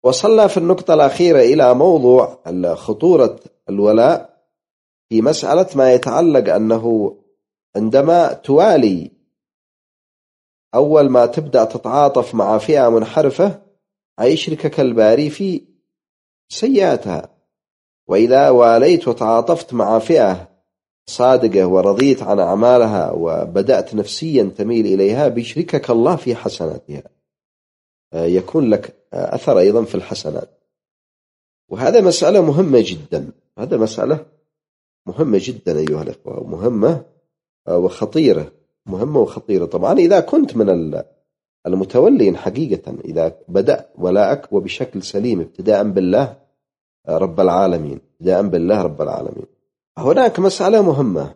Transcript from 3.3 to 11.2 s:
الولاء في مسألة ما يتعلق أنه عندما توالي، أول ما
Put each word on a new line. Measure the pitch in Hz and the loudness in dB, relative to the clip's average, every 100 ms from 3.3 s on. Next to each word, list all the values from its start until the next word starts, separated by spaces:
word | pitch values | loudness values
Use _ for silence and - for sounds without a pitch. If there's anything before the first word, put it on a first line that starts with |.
| - - _ - | 0 -20 _ -10
الولاء | 98 104 113 123 170 - _ _ _ _ _ _ _ _ | 0 2 4 4 2 -6 _ _ _ _ _ _ _ _
في | 110 | 0
مسألة | 117 156 - 160 185 | 0 -2 0 0 0
ما | 139 131 | 2 4
يتعلق | 127 131 123 170 139 104 | 4 2 0 2 2 2
أنه | 101 110 113 113 110 98 - _ _ _ _ _ 101 | 0 0 -2 0 -2 -2 -8 _ _ _ _ _ -6
عندما | 110 131 147 175 165 | 0 2 4 2 2
توالي، | 117 - 139 208 165 113 90 71 _ _ _ _ _ _ _ _ _ _ _ _ _ _ _ _ | -4 0 2 4 4 2 -2 -8 _ _ _ _ _ _ _ _ _ _ _ _ _ _ _ _
أول | 117 147 151 139 | 0 2 4 4
ما | 127 | 2